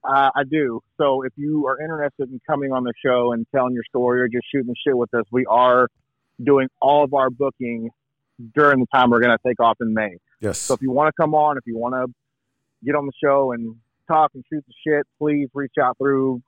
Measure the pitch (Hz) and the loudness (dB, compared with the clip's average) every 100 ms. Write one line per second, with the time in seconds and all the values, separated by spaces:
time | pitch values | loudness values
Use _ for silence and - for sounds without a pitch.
0 | 139 139 135 147 139 156 135 113 _ - | 0 2 2 0 -2 -2 -2 -4 _ -2
1 | 143 135 131 - 147 151 135 135 156 156 | 0 0 -4 -8 -4 -2 -2 -4 -6 -6
2 | 143 - 127 127 - 143 139 131 123 - | -6 -6 -10 -10 -6 -4 -2 -4 -4 -4
3 | 135 123 120 117 117 135 127 123 - 123 | 0 2 2 -2 -2 -2 -2 -4 -6 -2
4 | 123 123 123 120 - 139 123 117 147 123 | 0 0 0 -4 -4 -6 -4 -4 -2 0
5 | 120 120 107 123 123 117 127 123 120 _ | 0 -2 -2 -4 2 2 4 4 2 _
6 | _ _ _ - 123 139 131 _ 135 147 | _ _ _ -6 2 2 2 _ 2 2
7 | 143 139 131 123 139 - 123 117 113 _ | 2 0 0 0 -4 -4 -8 -6 -10 _
8 | _ _ _ - 117 151 147 135 120 135 | _ _ _ -20 -6 2 4 4 2 2
9 | 123 117 120 113 127 117 117 110 113 110 | 4 4 4 2 0 2 2 2 -2 -2
10 | 104 87 _ _ 104 95 - 123 131 127 | -4 -8 _ _ -6 -6 -4 -2 0 2
11 | 156 160 156 151 151 135 120 113 120 131 | 0 2 0 2 0 -2 -8 -6 -4 -4
12 | 127 - _ _ _ _ _ _ 123 147 | -6 -10 _ _ _ _ _ _ -4 -4
13 | 139 - 143 139 135 120 113 113 _ _ | -4 -2 2 2 0 -2 -8 -12 _ _
14 | - 160 147 135 - 151 139 - 156 147 | -2 2 2 -2 -10 -12 -12 -8 -2 -2
15 | 139 _ 151 147 139 143 139 - 127 120 | -2 _ -2 -2 -4 -6 -6 0 -2 0
16 | 139 135 135 127 | 0 2 0 -4